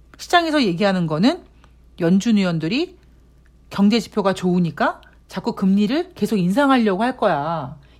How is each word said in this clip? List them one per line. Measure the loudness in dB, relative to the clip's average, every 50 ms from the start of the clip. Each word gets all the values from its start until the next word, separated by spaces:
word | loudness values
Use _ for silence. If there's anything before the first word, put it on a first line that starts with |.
| _ _ -20 -20
시장에서 | -4 0 0 2 2 2 0 0
얘기하는 | 0 0 0 0 0 0 0 0 -2
거는 | -2 0 2 2 2 2 0 -8 -18 _ -20 -20 -20 -20 -20 -20 -20 -8 -2
연준 | 0 2 2 2 2 2 2
위원들이 | 2 0 0 -2 -4 -4 -2 -2 -2 -4 -6 -8 -18 -20 -20 -20 -20 _ _ _ _ _ -20 _ _ _ -10
경제 | -2 2 2 4 4 2
지표가 | -2 -2 -6 -2 -2 0 -2
좋으니까 | 0 -2 0 0 0 0 -2 -2 -2 -2 -2 -2 -6 -14 -20 -20 -20 _
자꾸 | _ -12 -8 -6 -6 -4
금리를 | -2 0 2 2 2 2 0 0 -2 -4 -6 -6
계속 | -6 -4 -2 0
인상하려고 | 0 0 0 2 2 2 2 2 2 2 0 0 0
할 | -2 -4 -2
거야. | -2 0 0 0 0 -2 -4 -6 -6 -8 -10 -14 -18 -20 _ _